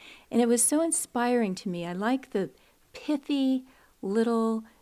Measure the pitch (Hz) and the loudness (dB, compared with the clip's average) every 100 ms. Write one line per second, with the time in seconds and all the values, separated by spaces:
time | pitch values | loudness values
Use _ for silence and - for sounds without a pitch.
0 | - - - 233 240 240 - 294 330 - | -20 -20 -4 0 2 2 2 2 0 -2
1 | - 247 240 247 208 185 190 175 170 180 | -4 -2 0 2 0 -2 -4 -6 -6 -4
2 | 214 262 - 202 185 - _ _ _ - | -2 -2 -2 -4 -4 -8 _ _ _ -12
3 | - 285 - 285 262 262 254 - _ - | -4 -4 -2 0 2 0 -4 -20 _ -10
4 | 196 220 226 226 226 226 220 _ | -2 0 2 2 0 -2 -6 _